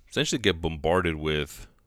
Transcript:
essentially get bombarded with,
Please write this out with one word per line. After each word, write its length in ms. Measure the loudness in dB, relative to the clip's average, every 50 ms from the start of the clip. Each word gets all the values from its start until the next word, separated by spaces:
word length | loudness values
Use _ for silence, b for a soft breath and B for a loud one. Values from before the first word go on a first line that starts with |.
| -18 _
essentially 300 | -2 -2 0 0 0 0
get 200 | 2 2 2 2
bombarded 580 | -2 -4 -4 -2 0 2 2 4 2 2 0
with, 500 | -2 -2 0 0 0 -2 -4 -8 -14 -18 -20 _ _ _